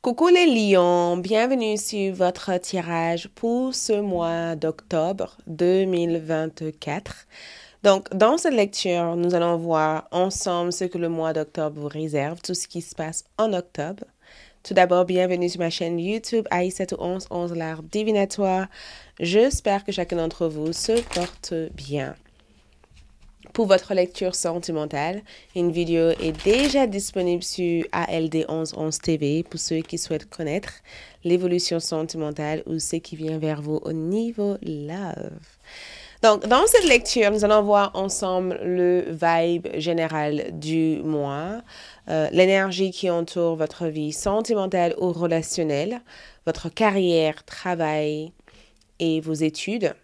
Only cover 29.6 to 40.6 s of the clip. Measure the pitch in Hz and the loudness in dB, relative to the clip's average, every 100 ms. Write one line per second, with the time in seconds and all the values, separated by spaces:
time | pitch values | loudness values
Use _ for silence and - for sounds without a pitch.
29.6 | - 165 165 170 - 156 - - 165 165 | -4 -4 -4 -8 -6 -6 -8 -8 -4 -4
30.6 | - - - - - - 170 175 180 175 | -6 -16 -20 -20 -20 -8 0 2 2 0
31.6 | - 170 165 160 160 165 151 147 151 156 | 0 -2 -2 -4 -4 -4 -6 -4 -4 -4
32.6 | - 160 - 165 - 156 156 160 156 151 | -4 -6 -4 -6 -8 -8 -6 -4 -2 -4
33.6 | 147 156 - 160 160 208 233 233 202 202 | -4 -4 -4 -4 -2 -2 -2 -2 -2 -2
34.6 | - 151 147 180 190 - - 160 156 _ | -6 -8 -8 -8 -8 -8 -10 -14 -20 _
35.6 | - - - - - - 226 214 214 247 | -20 -20 -18 -20 -20 4 6 6 6 6
36.6 | 427 480 359 247 - 247 208 214 208 214 | 8 6 8 4 4 2 4 4 4 4
37.6 | 202 202 202 - 190 - 190 185 185 175 | 6 4 4 0 -4 -2 -2 0 -2 -4
38.6 | 175 180 180 180 - 165 170 165 170 170 | -2 2 2 2 0 -2 2 2 2 0
39.6 | - - 156 170 160 156 151 151 - 160 | -4 -4 -2 0 0 -2 -2 -2 -4 -8